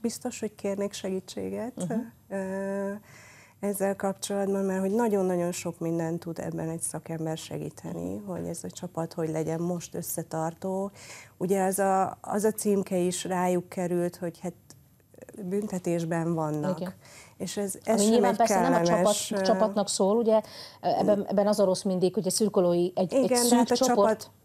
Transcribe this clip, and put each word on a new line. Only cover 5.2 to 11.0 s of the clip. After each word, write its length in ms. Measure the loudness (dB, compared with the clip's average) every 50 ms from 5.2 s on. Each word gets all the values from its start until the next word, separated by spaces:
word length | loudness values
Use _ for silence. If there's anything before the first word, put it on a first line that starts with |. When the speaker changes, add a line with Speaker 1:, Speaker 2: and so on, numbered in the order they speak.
| 2 2 2 2 0 -2
Speaker 1:
sok 280 | -2 -4 -6 -8 -6 -4
mindent 400 | -4 -2 0 0 0 -2 -2 -4
tud 200 | -6 -8 -8 -8
ebben 300 | -8 -6 -6 -6 -6 -6
egy 120 | -6 -6
szakember 560 | -6 -8 -8 -8 -8 -8 -8 -6 -4 -4 -4
segíteni, 840 | -6 -8 -10 -8 -8 -8 -10 -10 -12 -12 -10 -8 -6 -6 -6 -6 -8 -8
hogy 200 | -8 -8 -8 -6
ez 120 | -8 -8 -8 -10
a 60 | -12
csapat 440 | -12 -12 -12 -8 -6 -6 -6 -6 -4
hogy 160 | -4 -4 -2
legyen 300 | -2 -2 -2 -2 -2 -2
most 340 | -2 -2 -4 -4 -6 -8 -10
összetartó. 960 | -8 -8 -6 -6 -6 -6 -6 -4 -2 -2 -4 -4 -6 -6 -6 -4 -4 -4 -6 -8 -14